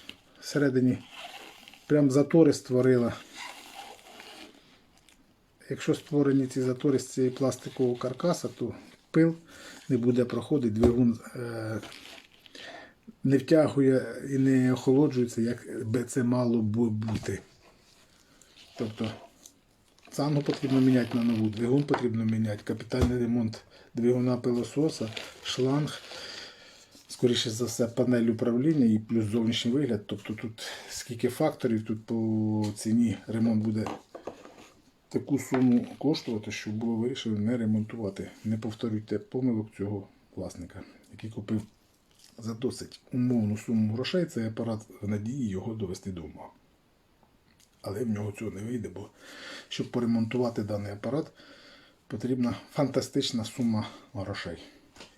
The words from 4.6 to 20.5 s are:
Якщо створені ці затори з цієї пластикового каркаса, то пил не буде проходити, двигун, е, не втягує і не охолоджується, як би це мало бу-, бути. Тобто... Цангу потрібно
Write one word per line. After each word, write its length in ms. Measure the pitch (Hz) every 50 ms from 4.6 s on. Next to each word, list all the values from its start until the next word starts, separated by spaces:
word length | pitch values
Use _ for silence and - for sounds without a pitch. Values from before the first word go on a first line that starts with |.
| _ - - _ _ _ _ _ _ - _ _ _ _ _ _ _ _ _ _ - -
Якщо 240 | 135 - - 160 151
створені 520 | - - - 151 147 143 139 135 139 131
ці 160 | 127 - 131 127
затори 360 | 127 127 123 - 147 131 127
з 100 | 127 -
цієї 220 | - 135 131 127
пластикового 640 | 123 - 135 127 123 - - 135 - - 131 123 123
каркаса, 520 | 123 - 127 127 - - 175 170 - - 110
то 260 | - - 123 110 - - - - - - _ _
пил 260 | - 156 165 165 165 165 - - - - - - - - - -
не 80 | 135
буде 280 | 117 117 123 123 127 120
проходити, 500 | 120 - 117 113 - 151 139 120 110 104
двигун, 440 | 110 120 120 117 123 127 120 113 - - - -
е, 440 | 131 120 120 117 113 110 110 110 107 - - - - - - - - - _ - - - - - - - - - - - - - _ _ - - _ -
не 120 | 135 139
втягує 720 | 131 135 - 165 156 147 113 117 139 135 131 131 131 - - - - - 139
і 80 | 139 135
не 340 | 135 135 135 131 127 127 127
охолоджується, 680 | 123 - 139 131 139 151 131 127 123 120 117 - 117
як 460 | 113 117 - - - - - 113 117
би 180 | 110 113 123 120
це 180 | - - 135 120
мало 400 | 120 127 123 123 117 117 117 107
бу-, 280 | 104 104 117 120 110
бути. 500 | 107 107 110 110 107 - - - 98 - - - _ _ _ - _ _ _ _ _ _ _ _ _ _ _ _ _ _ - _ _ - - - - -
Тобто... 320 | 120 107 110 - 113 107 110 - - - _ _ - - - _ _ _ _ _ _ _ _ _ _ -
Цангу 320 | - - 143 151 147 143 143
потрібно 380 | -